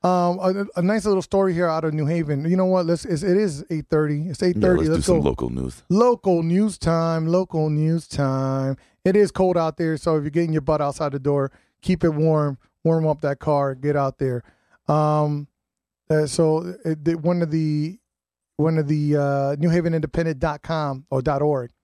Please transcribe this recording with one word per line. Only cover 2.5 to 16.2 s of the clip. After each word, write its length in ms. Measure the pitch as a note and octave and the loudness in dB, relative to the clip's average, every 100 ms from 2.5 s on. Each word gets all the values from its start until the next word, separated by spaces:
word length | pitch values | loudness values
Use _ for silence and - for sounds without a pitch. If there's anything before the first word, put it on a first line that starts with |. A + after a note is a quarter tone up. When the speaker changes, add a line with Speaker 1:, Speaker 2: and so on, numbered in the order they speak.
| F#3 | 0
Speaker 1:
know 120 | F#3 | 2
what? 180 | F#3 E3+ | 2 2
Let's, 200 | E3+ - | -2 -2
it's, 180 | D#3+ | -4
it 120 | F#3 F#3 | 2 2
is 280 | G#3 C#3+ - | 2 -4 -6
eight 160 | D#3+ C#3+ | -6 -2
thirty. 380 | D#3 D3+ D3 E3 | 0 0 -2 -4
It's 140 | D3+ | -2
eight 140 | F3+ F3+ | 0 2
thirty. 260 | F#3+ F3 | 2 4
Speaker 2:
Yeah, 60 | D#3+ | 2
let's 0 | |
Speaker 1:
Let's 160 | E3 - | 0 2
Speaker 2:
do 60 | |
some 80 | E3+ | 2
Speaker 1:
go. 80 | C#3+ | 2
Speaker 2:
local 200 | B2 B1 | 0 -4
news. 340 | B1+ B1+ - _ | -4 -8 -10 _
Speaker 1:
Local 540 | F#3 B3 A#3+ G3 E3+ | 2 4 2 0 0
news 340 | E3 F3+ G#3+ F#3 | 2 0 0 -2
time. 480 | E3+ E3 E3 E3 D#3+ | -2 0 0 -2 0
Local 440 | F3 F#3 D#3+ D#3 | 0 0 -2 0
news 360 | D3+ D#3 E3 - | 0 0 -2 -4
time. 720 | - C#3 C3 C3+ C3+ C3+ C3+ _ _ | -4 -2 0 -2 -2 -2 -4 _ _
It 120 | F#3 G3 | 2 4
is 160 | G3 | 4
cold 260 | - F#3 F3 | 4 2 2
out 200 | D#3+ D3+ | 0 -2
there, 200 | E3 D#3 | -2 0
so 180 | - D#3 | 0 0
if 80 | |
you're 60 | D3 | 0
getting 220 | D3+ E3+ | -2 0
your 80 | D#3 | 0
butt 180 | C#3 D3+ | 0 0
outside 300 | C#3+ C#3 D3 | 0 -2 -4
the 60 | C#3 | -2
door, 320 | C#3 C#3+ C3+ _ _ _ | -2 0 -2 _ _ _
keep 220 | - F3+ | -2 2
it 60 | F3 | 2
warm. 500 | D3+ D#3+ D#3 D3 C#3 _ _ | 2 2 2 0 -4 _ _
Warm 240 | D#3+ E3 D#3 | 0 2 2
up 140 | D3 | 0
that 180 | D3 C#3 | -2 -4
car. 340 | - C#3+ C#3 | 0 0 0
Get 220 | C3 C#3+ C#3+ | -2 -2 0
out 240 | C#3 - | -2 -2
there. 240 | C3+ B2 - _ _ _ - | -4 -4 -8 _ _ _ -2
Um, 600 | D3+ D3+ D3+ D3+ D3 C#3+ _ _ _ _ _ _ | 0 2 2 0 -2 -8 _ _ _ _ _ _
uh, 160 | D#3 | 0